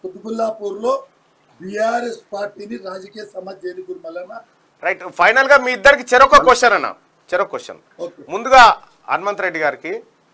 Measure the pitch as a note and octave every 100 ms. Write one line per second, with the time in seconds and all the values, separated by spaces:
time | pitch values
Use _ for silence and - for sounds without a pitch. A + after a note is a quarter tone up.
0 | F#3 G3+ G#3 A3 A3 A3 G3+ G3 A#3 C4+
1 | - _ _ _ _ _ F3+ G#3 A3 A#3+
2 | A#3+ A3+ _ G3 G3+ - G#3 A#3 F#3+ F#3+
3 | F#3+ G#3+ - F#3 F#3 F#3+ F3+ F3+ F#3 E3
4 | E3 E3+ F#3 A3+ _ _ _ _ E3+ F#3+
5 | F3+ - F3 A#3+ C4+ C#4 B3 B3 C4+ C#4+
6 | B3 B3 C4+ C#4+ C4 A#3+ A#3+ G3 A#2+ -
7 | _ _ _ F3+ G3 C3 - E2+ _ _
8 | E3+ - - F#3+ A#3 C4 A3+ - _ _
9 | - C#3+ G3 G3+ F#3+ E3 D3+ - F#3 D3+
10 | - _ _